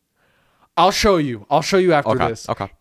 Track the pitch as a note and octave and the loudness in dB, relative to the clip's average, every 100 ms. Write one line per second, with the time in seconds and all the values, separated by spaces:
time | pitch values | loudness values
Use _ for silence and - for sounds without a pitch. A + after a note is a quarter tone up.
0 | _ _ _ _ _ _ _ - F3+ G3 | _ _ _ _ _ _ _ 2 2 2
1 | A3 F#3 D3 A2+ G2+ C#3+ D#3 F#3+ F#3 D3+ | 2 2 0 -6 -2 -2 0 0 2 2
2 | A2 A#2 D#2+ A2 - - G2 - | 0 -2 -2 -6 -8 -8 -8 -10